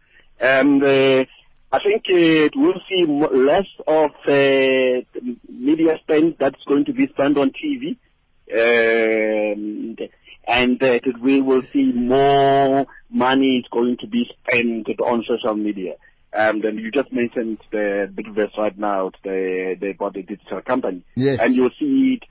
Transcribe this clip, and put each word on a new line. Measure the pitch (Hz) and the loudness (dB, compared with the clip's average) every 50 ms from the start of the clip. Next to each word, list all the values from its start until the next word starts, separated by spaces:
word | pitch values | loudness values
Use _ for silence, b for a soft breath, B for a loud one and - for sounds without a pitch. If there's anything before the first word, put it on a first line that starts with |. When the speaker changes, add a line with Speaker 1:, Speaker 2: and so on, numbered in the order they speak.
| b b b b b b b - | b b b b b b b -2
Speaker 1:
Um, | 120 131 135 135 135 143 139 139 | 0 2 2 4 4 4 4 4
uh, | 143 139 135 135 135 135 131 131 131 b b b b b b _ _ - - | 4 4 4 4 4 4 4 2 0 b b b b b b _ _ -4 -4
I | 139 | -2
think, | - 208 415 226 - 208 | 0 0 -2 -2 -2 0
uh, | 185 175 170 160 160 156 151 151 - | 2 4 4 4 4 4 2 2 2
we'll | 269 277 170 185 180 - - | 2 0 0 0 -2 -6 -6
see | 190 185 175 | -2 0 0
mo-, | 151 143 143 156 - | 0 2 0 0 2
less | - 127 131 139 160 196 190 - - - - | 2 2 4 4 2 2 0 -4 -10 -10 -2
of, | 147 156 156 151 147 - - - | 0 2 2 2 0 -2 -4 -2
uh, | 156 143 139 139 139 135 135 135 131 131 131 131 127 127 127 - _ - - 123 123 120 - _ - | 0 2 4 4 4 4 2 2 2 2 2 2 2 0 -2 -4 _ -14 -12 -10 -10 -10 -12 _ -20
media | - 120 123 143 160 156 160 160 156 - | -14 -4 0 0 2 2 2 0 0 -2
spend | _ - 156 151 160 170 151 - | _ 0 2 2 2 2 0 0
that's | 135 139 135 - - - | -2 -2 -2 -6 -4 0
going | 139 143 147 | 0 0 0
to | 147 | -2
be | 123 123 139 131 | 0 -2 -2 -2
spent | - - 139 143 143 | 0 -2 0 2 2
on | 143 139 135 | 2 0 0
T | - - - 151 - 120 | -2 -4 -6 -6 -6 -6
V, | - 302 254 _ _ _ _ _ _ _ _ _ _ - | -6 -10 -10 _ _ _ _ _ _ _ _ _ _ -6
um, | - 113 117 120 117 117 113 113 113 113 113 110 110 110 107 107 107 107 107 107 104 104 104 107 107 - - 113 110 - 110 - b b b b b b - | -2 0 2 2 2 2 2 2 2 2 2 2 2 0 0 0 0 0 -2 -2 -4 -6 -8 -10 -8 -8 -10 -10 -10 -12 -14 -14 b b b b b b -6
and | 107 117 123 123 123 123 120 | -2 0 0 2 0 0 0
that | 135 131 120 120 - 131 120 117 | 2 2 2 0 0 -4 -6 -2
we | 117 135 139 139 | 0 2 2 2
will | 135 131 131 131 131 - | 2 2 2 0 0 -2
see | - 143 135 131 123 | -2 0 0 2 0
more | 120 120 120 131 139 139 143 139 139 139 139 139 139 139 135 135 139 131 B B B B - | 0 0 2 2 4 4 4 4 4 4 4 4 2 2 2 2 0 -2 B B B B -6
money | 117 120 123 127 131 135 135 135 131 123 | -2 0 0 2 2 2 2 2 2 0
is | 120 - | -2 -4
going | - 120 120 123 123 - | -2 -2 0 0 -2 -4
to | - | -8
be | 104 113 120 120 - - _ | -6 -4 -4 -4 -4 -8 _
spent | - - 127 120 120 117 113 110 107 - 110 - | -6 -2 -2 0 0 -2 -4 -4 -6 -8 -6 -4
on | 110 117 120 117 107 | -2 -2 -2 -2 -2
social | - 117 110 - 110 107 | -4 -6 -4 -2 -4 -4
media. | 107 107 104 98 98 92 85 76 - b b b b b _ - | -4 -4 -6 -8 -8 -10 -10 -12 -14 b b b b b _ -4
Um, | 104 110 110 110 104 | -2 0 0 0 -2
then | 104 107 107 | -4 -4 -6
you | 110 110 113 | -6 -10 -6
just | 107 139 131 - | -4 -4 -4 -4
mentioned | 127 123 120 117 - 127 113 113 107 - - - | -4 -4 -4 -4 -4 -6 -6 -6 -8 -10 -12 -8
the | 113 107 104 101 98 101 98 95 98 | -6 -4 -2 -2 -2 -4 -4 -6 -8
big | 95 107 110 101 | -14 -14 -8 -4
verse | 107 104 101 - 107 | -4 -4 -4 -4 -4
right | 107 104 92 | -4 -4 -4
now, | 98 107 101 101 95 95 92 - - | -4 -4 -4 -2 -2 -4 -6 -8 -10
the, | - 98 95 95 95 92 92 92 92 92 90 90 | -10 -6 -6 -4 -4 -4 -4 -4 -4 -6 -6 -6
the, | 101 98 | -6 -8
about | 92 - 101 98 95 | -8 -6 -8 -8 -8
the | 98 | -10
digital | 92 - 104 - _ - 101 95 | -12 -12 -14 -14 _ -12 -12 -12
company. | - - 127 131 113 104 92 87 - _ - | -4 -4 -4 -2 -2 -6 -8 -8 -14 _ -6
Speaker 2:
Yes. | 120 131 139 131 - | -2 -2 -2 0 0
Speaker 1:
And | - - 127 | 0 0 2
you'll | 127 127 123 - - | 2 0 0 -2 -4
see | 156 139 135 135 131 131 127 117 | -4 0 2 2 2 2 0 -4
it, | - _ | -8 _